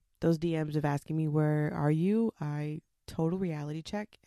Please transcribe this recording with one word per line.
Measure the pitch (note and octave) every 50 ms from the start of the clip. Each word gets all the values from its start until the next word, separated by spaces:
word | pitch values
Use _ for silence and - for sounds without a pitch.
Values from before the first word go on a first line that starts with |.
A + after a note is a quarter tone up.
| _ _ _ -
those | - E3 E3+ D#3
D | D#3+ F3 E3 D#3
Ms | D#3 D3+ D3
of | D3+ D3+
asking | D3 C#3+ C#3+ - - D#3+
me, | D#3+ D#3+ D#3
"Where | D3 D#3 D3+ D3+ D3+ D3+ D3+ D3+ -
are | - C#3+ D3
you?" | D3+ D#3+ E3+ F#3+ G#3 A3 A3+ A3 - -
I | D#3 D3 D3 D3 D3 D3+ D3+ D#3+ - _ _ _ _ -
total | - - D#3+ E3 F3 F#3+
reality | G3 F3 D#3+ D3+ D3 D3 D3+ D#3+
check. | D#3 - - G#3 G#3 - - - _